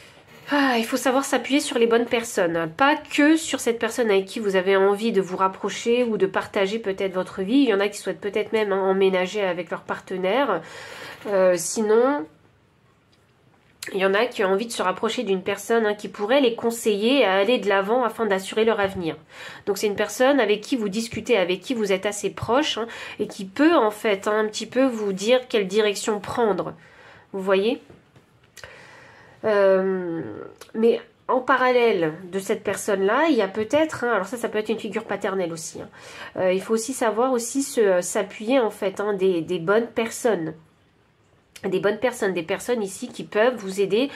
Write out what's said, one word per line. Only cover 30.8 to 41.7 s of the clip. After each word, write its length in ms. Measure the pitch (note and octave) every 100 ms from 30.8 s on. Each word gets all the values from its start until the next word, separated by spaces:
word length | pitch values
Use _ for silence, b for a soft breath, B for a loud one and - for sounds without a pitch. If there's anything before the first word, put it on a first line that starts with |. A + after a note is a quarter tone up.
| A3+ - - _ -
en 100 | B3
parallèle 760 | B3+ C4 B3+ B3 A#3 G3 D#3+ D#3+ F#3
de 140 | F#3+
cette 220 | F#3+ G#3+
personne-là, 680 | - F#3+ - G3 G3 A#3+ E4
il 80 | B3
y 40 |
a 60 | F#3+
peut-être, 560 | G#3+ G#3+ D4 D#4+ -
hein, 80 | A#3+
alors 160 | G#3+ F#3+
ça, 80 | A#3+
ça 140 | A3+
peut 80 | G#3+
être 100 | A3
une 120 | A3
figure 260 | A3 G#3 -
paternelle 480 | G3 G3+ F#3+ E3+
aussi, 280 | E3 - -
hein. 60 | F3 B B B B -
Euh, 160 | F#3
il 100 | F#3
faut 120 | F#3+
aussi 200 | A3+ A3+
savoir 380 | B3+ A#3 G#3 B3+
aussi 320 | B3 A#3 C4+
se, 160 | C#4 -
euh, 220 | G#3 F3+
s'appuyer 580 | F3+ A3+ G3 - G#3+ C4+
en 100 | A3
fait, 300 | - G3 F#3+
hein, 140 | G#3
des, 280 | G3+ F#3+ F3
des 180 | D#3+ F3+
bonnes 280 | E3 G#3+ A#3+
personnes. 640 | - A3+ - B3 F#3+ D#3+ D#3+ _ _ _ _ _ _ _ _ _ -
Des 160 | G3+